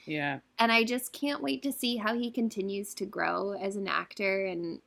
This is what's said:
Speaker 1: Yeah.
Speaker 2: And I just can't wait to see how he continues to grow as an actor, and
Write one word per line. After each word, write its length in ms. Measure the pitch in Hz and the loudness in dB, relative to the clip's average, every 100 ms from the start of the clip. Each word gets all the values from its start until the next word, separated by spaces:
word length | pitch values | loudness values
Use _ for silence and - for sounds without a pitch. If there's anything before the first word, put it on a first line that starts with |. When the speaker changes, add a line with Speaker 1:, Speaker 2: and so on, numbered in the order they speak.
Speaker 1:
Yeah. 340 | - 151 143 135 - - | -4 -2 0 -2 -2 4
Speaker 2:
And 120 | 226 | 6
I 100 | 226 | 6
just 300 | 226 247 - | 4 0 -4
can't 280 | - 285 285 | -4 -4 -2
wait 220 | 269 262 | -2 -2
to 80 | 277 | -2
see 240 | - 240 | -2 -2
how 180 | 233 214 | 0 0
he 160 | 240 240 | 0 0
continues 640 | 240 226 202 196 196 208 | 0 0 0 -2 -2 -6
to 100 | - | -6
grow 480 | 196 170 165 175 196 | -6 0 0 0 -2
as 240 | 196 196 202 | -2 -4 -2
an 100 | 190 | 0
actor, 580 | 165 180 - 196 196 | 0 -2 -2 0 2
and 360 | 190 170 170 - | 0 -2 -4 -8